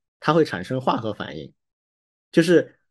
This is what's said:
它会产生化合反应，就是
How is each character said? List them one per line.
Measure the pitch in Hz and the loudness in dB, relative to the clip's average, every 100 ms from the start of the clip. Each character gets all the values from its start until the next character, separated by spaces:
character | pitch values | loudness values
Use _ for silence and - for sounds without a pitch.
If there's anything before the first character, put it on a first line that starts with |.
| _ _ | _ _
它 | - | 0
会 | 160 151 | 2 2
产 | 87 | -2
生 | 92 131 | -6 -4
化 | 131 131 | -2 -2
合 | 110 | -4
反 | - - 78 | -8 -10 -12
应， | 65 _ _ _ _ _ _ _ _ | -16 _ _ _ _ _ _ _ _
就 | 165 | 2
是 | 165 160 - _ _ | 4 4 2 _ _